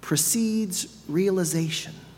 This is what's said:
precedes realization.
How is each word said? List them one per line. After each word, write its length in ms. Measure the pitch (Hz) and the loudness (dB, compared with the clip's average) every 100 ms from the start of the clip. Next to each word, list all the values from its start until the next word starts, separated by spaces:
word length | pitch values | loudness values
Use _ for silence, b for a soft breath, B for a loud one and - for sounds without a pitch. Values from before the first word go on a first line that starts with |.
precedes 1000 | - 147 - 233 226 220 214 180 - - - | 0 2 2 2 2 2 0 -2 -6 -10 -2
realization. 840 | 151 196 190 165 160 160 160 - - - | 2 4 4 2 2 0 -2 -6 -12 -18